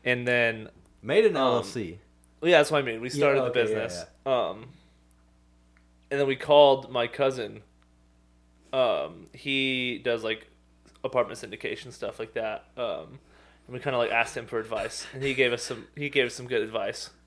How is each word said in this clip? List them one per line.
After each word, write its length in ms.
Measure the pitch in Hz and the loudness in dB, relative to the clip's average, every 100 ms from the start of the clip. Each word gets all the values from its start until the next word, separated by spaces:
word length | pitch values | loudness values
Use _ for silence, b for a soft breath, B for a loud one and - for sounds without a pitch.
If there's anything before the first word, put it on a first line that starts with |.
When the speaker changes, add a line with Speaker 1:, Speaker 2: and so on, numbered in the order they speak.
Speaker 1:
and 220 | 123 123 123 | 0 0 2
then 420 | 120 117 110 107 - _ _ | 2 2 -2 -12 -18 _ _
Speaker 2:
Made 240 | 107 180 226 | 0 4 4
an 100 | 160 | 4
Speaker 1:
um, 60 | |
Speaker 2:
L 140 | 131 120 | 2 2
L 80 | |
C. 340 | - 123 92 90 _ _ _ _ | 0 -6 -8 -10 _ _ _ _
Speaker 1:
well, 100 | 165 | 6
yeah, 80 | 165 | 6
that's 120 | 147 | 6
what 80 | 151 | 2
I 40 | |
mean. 180 | 131 110 | 0 -4
We 80 | 123 | -6
Speaker 2:
Yeah, 40 | 143 | 2
Speaker 1:
started 240 | 143 139 | 4 4
the 40 | 123 | 2
Speaker 2:
okay, 120 | 123 | 2
yeah, 40 | |
Speaker 1:
business. 400 | 113 110 113 87 82 _ | 2 0 -4 -8 -12 _
Speaker 2:
yeah. 80 | 135 127 90 | -2 0 0
Speaker 1:
Um, 200 | 98 127 b b b _ _ _ _ _ _ _ _ _ _ _ | -6 -16 b b b _ _ _ _ _ _ _ _ _ _ _
and 100 | 139 | 0
then 60 | 139 | 0
we 80 | 131 | 0
called 540 | - 147 143 131 - | 6 10 10 8 0
my 180 | 123 120 | -4 -4
cousin. 540 | - 139 127 104 107 - _ _ _ _ _ _ _ _ _ _ | 0 0 0 -10 -12 -20 _ _ _ _ _ _ _ _ _ _
Um, 540 | 135 123 82 76 87 90 | 0 2 2 -4 -10 -20
he 680 | - 143 135 135 131 127 110 | -12 -4 0 0 -2 -4 -4
does, 240 | 127 117 | -2 -2
like, 240 | 110 110 - _ _ _ _ _ | -2 -6 -8 _ _ _ _ _
apartment 360 | 127 123 120 117 | -4 -2 -2 -6
syndication 520 | 113 107 - 110 127 | -14 -10 -8 -8 -12
stuff 260 | - 101 - | -10 -10 -8
like 160 | 113 | -10
that. 300 | 117 110 101 - - | -6 -6 -8 -14 -8
Um, 420 | 117 78 78 135 b b b b - | -8 -8 -12 -20 b b b b -16
and 80 | |
we 60 | 123 | -8
kinda, 180 | 143 127 | -2 0
like, 120 | 117 | 0
asked 260 | 117 117 123 | 0 -2 -4
him 100 | 113 | -6
for 120 | 117 | -6
advice, 480 | 110 110 110 - - | -4 -6 -6 -8 -14
and 100 | 131 | -6
he 120 | 139 | -4
gave 180 | 131 123 | 2 2
us 100 | 117 | 0
some, 240 | - 117 - - | -6 -12 -12 -10
he 120 | 143 | -2
gave 180 | 139 120 | 0 0
us 80 | |
some 120 | - 123 | -4 -4
good 160 | 120 | -2
advice. 480 | 110 110 101 117 - _ | -2 -4 -6 -8 -14 _